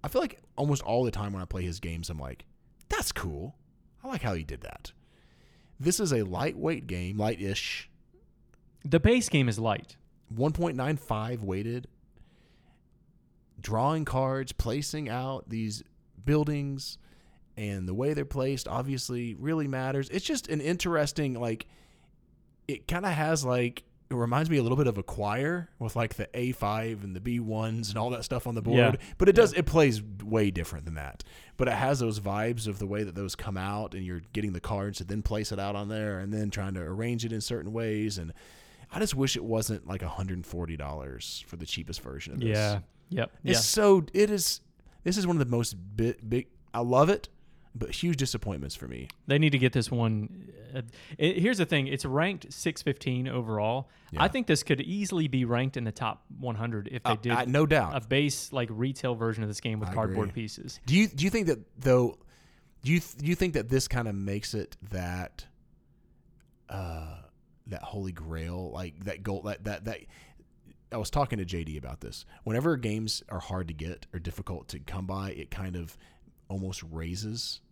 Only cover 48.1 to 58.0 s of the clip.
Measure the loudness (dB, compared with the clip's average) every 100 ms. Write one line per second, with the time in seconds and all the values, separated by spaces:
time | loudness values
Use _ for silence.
48.1 | 2 0 -2 -4 -4 -6 -10 -10 -10 -12
49.1 | -14 2 6 6 6 4 4 0 2 2
50.1 | 2 -2 -10 -16 -18 -10 -10 -10 -14 -16
51.1 | 0 2 4 4 4 4 2 2 -2 0
52.1 | 2 2 0 -8 -4 -2 0 -2 0 0
53.1 | 0 0 -2 -2 0 2 0 -4 -16 -10
54.1 | 2 2 2 4 2 4 0 0 -2 0
55.1 | 0 2 2 2 2 0 -2 -4 -4 -4
56.1 | -4 _ -8 -6 -4 -4 -4 -4 -4 0
57.1 | 0 2 2 4 4 6 4 4 -2